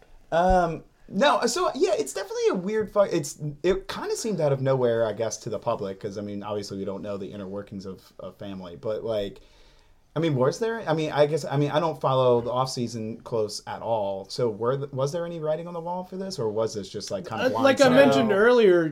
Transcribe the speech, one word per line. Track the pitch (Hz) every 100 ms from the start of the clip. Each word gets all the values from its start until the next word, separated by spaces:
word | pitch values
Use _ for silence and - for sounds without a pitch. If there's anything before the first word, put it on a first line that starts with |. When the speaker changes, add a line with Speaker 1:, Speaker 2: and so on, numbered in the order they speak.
| - - -
Speaker 1:
Um, | 165 180 185 175 151 - _ -
no, | 190 277 302 240
so, | 349 359 254
yeah, | 370 -
it's | -
definitely | - 403 453 453
a | 240
weird | 180 220 202
fu-, | 208
it's, | 202 170 147 - 147 143
it | 175 190 -
kinda | 190 370 427
seemed | 233 180
out | 151
of | 135
nowhere, | 135 135 123 117 113
I |
guess, | 104 110 -
to | -
the | 101
public, | - 113 98 95
'cause, | 107 101
I |
mean, | 104 101
obviously | 101 104 101 101
we | 95
don't | 98
know | 104 101
the | 98
inner | 104 95
workings | 98 98 101 95
of, | 90 - -
of | 95 -
family, | 104 95 90 87
but, | 113 107
like, | 113 110 101 - - - - _ _ _ _ 147
I |
mean, | 165 135
was | 131 -
there, | 226 226 185
I |
mean, | 160 156
I | 135 147
guess, | 156 170
I | 139
mean, | 147
I | 147
don't | 170 147
follow | 143 131 127 120
the | 117
off-season | 123 131 131 117 120 110 113
close | - 117 107 - -
at | 98
all, | 95 113 98 98 98
so | - 123
were | 101 117 139
th-, | 143
was | 135 139
there | 170 170
any | 170
writing | 151 156 170
on |
the | 175
wall | 170 180 180
for | 185
this, | 190 190
or | 110
was | 104 113
this | 110 95
just, | 107 98
like, | 98 90
kinda | 113 254 226
Speaker 2:
Uh, |
like | 269 262
I | 262
Speaker 1:
blindsided? | 254
Speaker 2:
mentioned | 277 262 233
Speaker 3:
No. | 196
Speaker 2:
earlier, | 226 247 208 175 160